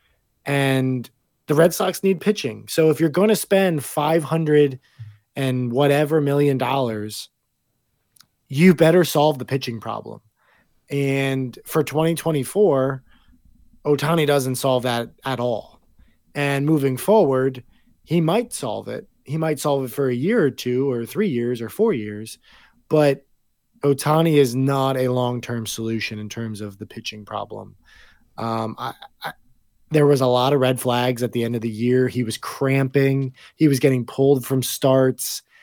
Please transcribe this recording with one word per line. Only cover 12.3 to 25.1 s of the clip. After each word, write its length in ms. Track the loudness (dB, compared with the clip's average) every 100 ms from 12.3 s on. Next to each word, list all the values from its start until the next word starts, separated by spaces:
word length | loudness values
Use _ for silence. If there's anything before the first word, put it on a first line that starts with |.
| -2 -2 2 2 4 0 -4 -12 _ _ _ _ _ _ _
Ohtani 420 | -2 0 2 2 2
doesn't 300 | 2 0 -2
solve 260 | 0 0
that 280 | 0 -2 -6 _
at 160 | -8 -4
all. 400 | -2 -4 -8 _ _ _ _ _ _
And 320 | -4 -2 0 0
moving 320 | 2 0 -2
forward, 640 | 2 4 4 2 0 -4 -14 _ _ _
he 160 | _ 0
might 320 | 2 0 -2
solve 360 | -8 -8 -8 -8
it. 200 | -12 -14 _
He 140 | -10 -4
might 200 | -4 -2
solve 260 | -2 -2 -2
it 40 |
for 200 | -4 -2
a 40 |
year 300 | -2 0 2
or 60 | 0
two 400 | -2 -4 -2 -2
or 160 | -4 -6
three 220 | -4 -2
years 340 | -2 -4 -4
or 80 | -8
four 240 | 0 0
years, 440 | 0 -6 -12 -14 -18 _ -20 _ _ _
but 360 | 4 4 2 _ _ _ _ _ _
Ohtani 560 | 0 0 2 2 4 4
is 180 | 4
not 440 | 2 0 0 0 0
a 100 |
long-term 580 | 0